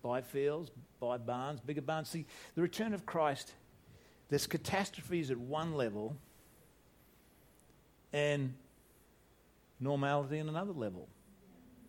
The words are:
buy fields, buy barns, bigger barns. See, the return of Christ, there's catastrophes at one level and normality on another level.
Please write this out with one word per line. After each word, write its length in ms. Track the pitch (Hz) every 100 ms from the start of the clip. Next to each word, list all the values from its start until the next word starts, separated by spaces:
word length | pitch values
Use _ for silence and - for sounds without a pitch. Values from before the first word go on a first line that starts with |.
buy 200 | 156 127
fields, 500 | 127 139 143 151 165 - - -
buy 180 | 120 123
barns, 440 | 117 123 135 147
bigger 200 | 143 151
barns. 280 | 135 160 147
See, 160 | 170 151 - - -
the 60 |
return 320 | 175 - 220
of 120 | 202 -
Christ, 480 | 170 151 139 - - - - - - - - -
there's 180 | 143 -
catastrophes 840 | 160 - 196 196 - - 180 139
at 60 | 123
one 380 | 123 151 165 151
level 420 | 117 101 110 143 - - - - - - - - - - - - - - - - - - -
and 420 | 147 147 143 135 127 - - - - - - - - - - - -
normality 600 | 127 143 139 143 139 151
on 100 | 156
another 240 | 156 202
level. 340 | 165 107 90 - - - - - - - -